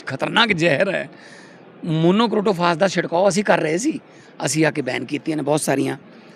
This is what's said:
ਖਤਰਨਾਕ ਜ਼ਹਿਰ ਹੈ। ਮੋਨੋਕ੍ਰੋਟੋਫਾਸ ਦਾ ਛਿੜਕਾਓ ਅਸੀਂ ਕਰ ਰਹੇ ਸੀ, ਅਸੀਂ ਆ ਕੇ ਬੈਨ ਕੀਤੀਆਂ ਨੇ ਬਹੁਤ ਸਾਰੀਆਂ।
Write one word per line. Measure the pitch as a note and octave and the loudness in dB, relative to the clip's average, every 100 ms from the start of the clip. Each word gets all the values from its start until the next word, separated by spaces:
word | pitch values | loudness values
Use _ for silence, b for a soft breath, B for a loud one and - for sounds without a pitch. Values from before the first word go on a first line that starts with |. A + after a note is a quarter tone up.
| - | -10
ਖਤਰਨਾਕ | C3+ D3+ F#3+ A3+ | -6 -2 0 2
ਜ਼ਹਿਰ | F3+ E3 C#3 G3 | 2 2 2 0
ਹੈ। | - - B B B B B B - | -2 -6 B B B B B B -12
ਮੋਨੋਕ੍ਰੋਟੋਫਾਸ | E3+ D#3 E3+ G3+ A#3 G#3+ G3+ F3 F3 D#3+ | -4 2 4 4 2 0 0 0 0 2
ਦਾ | G3 | 0
ਛਿੜਕਾਓ | F3 E3 E3+ G3 | 0 0 2 2
ਅਸੀਂ | F3+ | 2
ਕਰ | G#3 E3+ | 2 2
ਰਹੇ | D#3 E3+ | 2 -2
ਸੀ, | C#4+ - - B B B | -2 -6 -10 B B B
ਅਸੀਂ | D#3 D3+ D3+ | -2 2 0
ਆ | |
ਕੇ | D3 | 0
ਬੈਨ | B2+ B2 | -4 -6
ਕੀਤੀਆਂ | B2 C#3 D3 D3+ | -6 -8 -6 -4
ਨੇ | |
ਬਹੁਤ | C3+ D3+ | 0 0
ਸਾਰੀਆਂ। | - C#3 C3+ C3+ - B B | 0 0 -2 -6 -12 B B